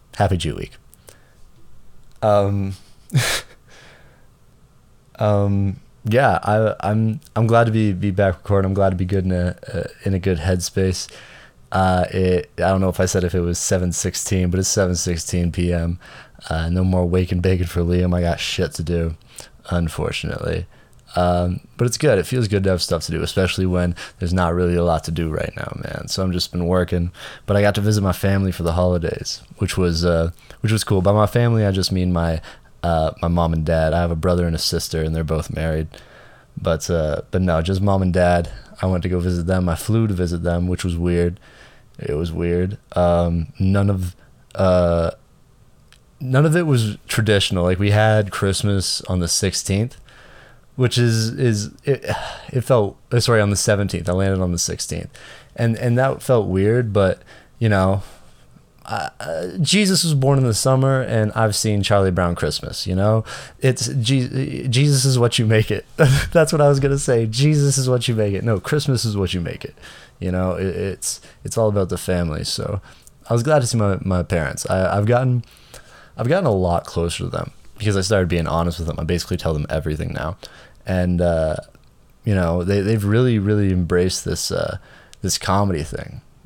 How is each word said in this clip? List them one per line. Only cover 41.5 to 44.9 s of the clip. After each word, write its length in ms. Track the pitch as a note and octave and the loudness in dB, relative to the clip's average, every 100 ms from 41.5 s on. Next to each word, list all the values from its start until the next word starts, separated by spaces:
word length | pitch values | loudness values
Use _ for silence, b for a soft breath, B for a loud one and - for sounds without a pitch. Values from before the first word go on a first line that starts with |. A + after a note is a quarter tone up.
| B B B B - | B B B B -12
It 160 | - | -6
was 180 | - E2 | -4 -4
weird. 460 | E2 E2+ F2 F#2 G2+ _ - | -2 -2 0 -2 -6 _ 0
Um, 560 | F2 F2 F2 E2+ E2 - | 2 2 2 -2 -4 -2
none 300 | F#2+ G2 G2+ | 2 2 2
of, 260 | G2 F#2 b b b - | 0 -4 b b b -12
uh, 560 | - F#2+ F2+ F2 | -2 2 4 4